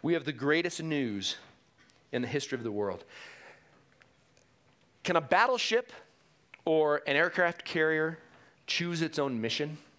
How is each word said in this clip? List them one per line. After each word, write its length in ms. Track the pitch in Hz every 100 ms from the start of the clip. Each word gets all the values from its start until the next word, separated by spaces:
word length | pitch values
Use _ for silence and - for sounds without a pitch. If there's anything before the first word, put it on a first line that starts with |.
We 100 | 151
have 120 | 170
the 100 | 139
greatest 480 | 127 139 156 170 165
news 540 | 160 147 123 101 95 - - _ _ _ _ - _
in 100 | 127
the 60 | 120
history 280 | 143 - 123
of 60 |
the 80 | 113
world. 320 | 104 101 90 - - - - - - _ _ _ _ _ _ _ _ _ _ _ _ _ _
Can 140 | - 170
a 40 |
battleship 720 | 143 180 240 233 - 226 - - - _ _ _ _ - -
or 360 | 160 151 147 -
an 100 | 143
aircraft 480 | 170 180 175 170
carrier 540 | - 165 156 156 160 165 - - - _ -
choose 340 | - 175 170
its 160 | 160 -
own 220 | 139 120
mission? 380 | 110 - 151 156 -